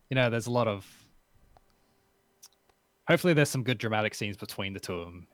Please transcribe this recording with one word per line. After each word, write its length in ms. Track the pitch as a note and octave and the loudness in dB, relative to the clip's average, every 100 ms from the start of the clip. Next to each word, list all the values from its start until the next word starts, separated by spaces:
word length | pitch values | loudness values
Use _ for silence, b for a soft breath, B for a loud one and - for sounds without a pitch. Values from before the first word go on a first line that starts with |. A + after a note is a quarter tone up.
| - | -4
you 60 | |
know, 160 | C3 A#2+ | 2 2
there's 160 | A#2 A2+ | 2 0
a 60 | |
lot 160 | A#2+ A2+ | 0 2
of, 180 | G2 - - _ _ _ _ _ _ _ _ _ _ _ _ _ _ - _ _ _ _ _ - | 0 -6 -20 _ _ _ _ _ _ _ _ _ _ _ _ _ _ -20 _ _ _ _ _ 2
hopefully 240 | E3+ F3+ | 2 4
there's 140 | D3+ D3 | 4 4
some 140 | C3+ | 2
good 140 | A#2+ A#2+ | -2 -2
dramatic 360 | A#2 G#2+ G#2+ | -2 0 -2
scenes 220 | - G#2 F#2+ | -2 -6 -6
between 360 | G2 - G2 | -10 -6 -6
the 60 | G2 | -6
two 160 | - | -6
of 140 | F2+ E2+ | -8 -8
'em 180 | F2 F2 | -14 -18